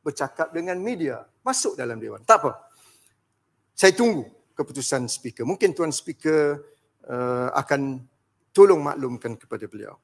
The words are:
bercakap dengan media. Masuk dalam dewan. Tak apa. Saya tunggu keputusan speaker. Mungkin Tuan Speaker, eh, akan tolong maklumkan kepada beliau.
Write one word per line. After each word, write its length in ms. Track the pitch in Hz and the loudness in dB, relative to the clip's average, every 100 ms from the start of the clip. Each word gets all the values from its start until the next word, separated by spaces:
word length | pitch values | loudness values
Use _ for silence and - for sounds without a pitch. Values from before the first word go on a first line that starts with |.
bercakap 480 | 151 139 135 - 160 | -8 -6 -8 -4 -6
dengan 240 | 165 175 180 | -4 -6 -6
media. 480 | 208 214 147 117 - _ | -6 -6 -6 -8 -14 _
Masuk 400 | 262 262 - - | -6 -4 -4 -6
dalam 160 | 120 113 | -8 -8
dewan. 160 | 110 101 - | -12 -10 2
Tak 100 | 220 | 4
apa. 80 | 139 - - _ - _ _ _ _ _ _ _ _ | 4 -6 -20 _ -20 _ _ _ _ _ _ _ _
Saya 240 | - 190 190 | 4 4 6
tunggu 320 | 233 170 113 _ _ | 0 0 -6 _ _
keputusan 560 | - 143 131 123 135 123 | -10 -8 -8 -4 -4 -4
speaker. 400 | - 123 - 139 | -8 -10 -8 -6
Mungkin 240 | 190 196 | 0 0
Tuan 240 | 156 160 147 | 2 -4 -4
Speaker, 640 | - - 160 156 147 143 - _ _ _ - | -10 -4 0 2 2 -2 -12 _ _ _ -10
eh, 420 | 123 123 123 123 139 | -6 -4 -2 -2 -4
akan 480 | 139 139 139 131 - _ _ _ _ | -2 -2 -2 -8 -14 _ _ _ _
tolong 320 | - 196 170 | 8 8 8
maklumkan 560 | 143 143 131 120 117 110 | 2 -4 -6 -8 -10 -10
kepada 240 | - 101 95 | -12 -12 -12
beliau. 240 | 104 101 101 | -16 -18 -20